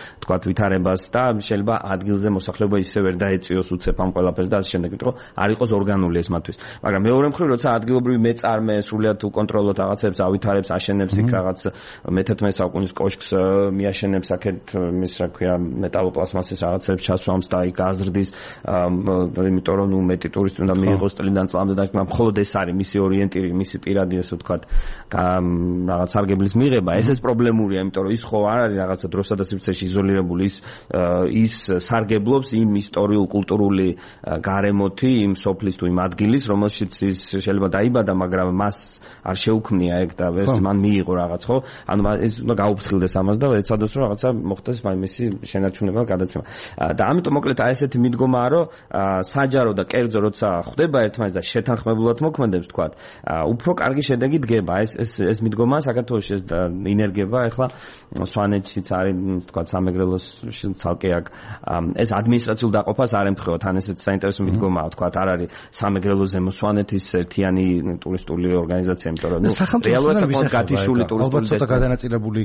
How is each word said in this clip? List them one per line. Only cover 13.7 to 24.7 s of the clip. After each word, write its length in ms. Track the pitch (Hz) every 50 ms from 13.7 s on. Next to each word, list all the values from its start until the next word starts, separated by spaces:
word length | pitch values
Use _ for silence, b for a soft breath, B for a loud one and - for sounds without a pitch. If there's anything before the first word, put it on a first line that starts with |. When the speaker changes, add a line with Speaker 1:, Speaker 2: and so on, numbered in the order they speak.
Speaker 1:
მიაშენებს 580 | 95 98 98 101 95 - 104 98 98 95 95 - 92
აქეთ, 220 | - - 104 90 - -
ე, 140 | - - 95 90 87 90 92
ის, 140 | 92 90 -
რა 120 | - 90 87
ქვია, 220 | - - 90 90 90 87 90 82 62 78
მეტალოპლასმასის 800 | 95 85 - 92 95 92 90 76 90 - - 92 92 - 90 -
რაღაცებს 420 | - 87 90 92 - - 95 90 -
ჩასვამს 400 | - 92 95 - 101 95 92 90
და 120 | - 95 90 90 90
იქ 40 | 90 -
გაზრდის, 500 | 92 95 95 92 98 95 87 98 95 95 B B B B B B B
ამ, 260 | - 98 90 90 90 90 90 101 98 92 92 90 85
იმიტომ 440 | - 87 92 95 92 92 92 - 95 98
რომ, 80 | 98 98
ნუ, 100 | 95 95 92 90
მეტი 160 | 92 90 -
ტურისტი 320 | 85 - 98 98 98 - -
უნდა 160 | 92 95 92
Speaker 2:
ხო. 60 | 95 95
Speaker 1:
მიიღოს 300 | 98 98 95 98 101 -
წლიდან 300 | - 95 98 101 98 95
წლამდე 260 | 92 - 90 98 98 98
და 100 | 98 98
იქ, 40 | 95 -
მაგრამ 160 | 98 98 95
მხოლოდ 240 | - - 117 110 101 104 101
ეს 80 | -
არის 240 | - 101 92 87 87
მისი 220 | 98 98 - - 101
ორიენტირი, 500 | 98 95 95 98 101 92 - 92 92 87 87
მისი 220 | 92 98 - - 92
პირადი, 360 | - 92 98 98 95 90 92 90
ესე 140 | 87 - 90
ვთქვათ, 280 | 85 - - 90 85 - B